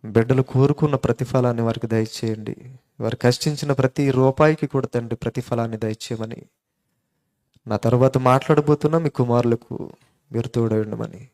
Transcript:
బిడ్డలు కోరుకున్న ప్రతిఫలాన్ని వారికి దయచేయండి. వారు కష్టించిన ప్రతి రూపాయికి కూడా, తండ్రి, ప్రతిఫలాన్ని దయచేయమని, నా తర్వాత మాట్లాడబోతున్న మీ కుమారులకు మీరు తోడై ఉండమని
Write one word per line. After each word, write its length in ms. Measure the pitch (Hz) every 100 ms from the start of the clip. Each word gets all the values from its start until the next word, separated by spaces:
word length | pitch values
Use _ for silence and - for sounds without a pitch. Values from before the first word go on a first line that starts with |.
బిడ్డలు 380 | 110 107 113 131
కోరుకున్న 540 | 127 131 139 147 151 139
ప్రతిఫలాన్ని 640 | - 117 120 131 123 117
వారికి 240 | 117 110 113
దయచేయండి. 680 | 113 110 - 113 110 110 - 127 131 _ _
వారు 160 | 113 -
కష్టించిన 560 | 123 123 - 147 147
ప్రతి 380 | 135 127 - 143
రూపాయికి 560 | 127 131 135 156 156 143
కూడా, 200 | 139 127
తండ్రి, 300 | 123 117 117
ప్రతిఫలాన్ని 600 | 120 127 - 117 117 113
దయచేయమని, 680 | 110 107 - 113 113 117 - _ _ _ _ _ _ _ _ _ _ _ -
నా 100 | 107
తర్వాత 420 | 117 123 131 131
మాట్లాడబోతున్న 800 | 127 131 - 151 147 147 151 165
మీ 100 | 160
కుమారులకు 840 | - 123 120 120 117 - - - - _ _ _
మీరు 160 | 113 117
తోడై 320 | 120 113 110
ఉండమని 480 | 107 107 110 - 120